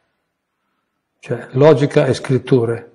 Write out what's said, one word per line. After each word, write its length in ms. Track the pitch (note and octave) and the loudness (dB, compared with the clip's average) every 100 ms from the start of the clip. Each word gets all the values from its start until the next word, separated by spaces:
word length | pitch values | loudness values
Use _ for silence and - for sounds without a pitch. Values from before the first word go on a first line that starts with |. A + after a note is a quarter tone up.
| _ _ _ _ _ _ _ _ _ _ _ _ | _ _ _ _ _ _ _ _ _ _ _ _
cioè 300 | - A#2 - | -12 -12 -6
logica 560 | C3 D3+ C#3 C#3+ D3 C#3 | 2 4 4 2 0 -2
e 80 | |
scritture. 800 | A#2+ - B2+ - C3 A2+ A2+ - | -2 -4 -4 0 0 0 -6 -12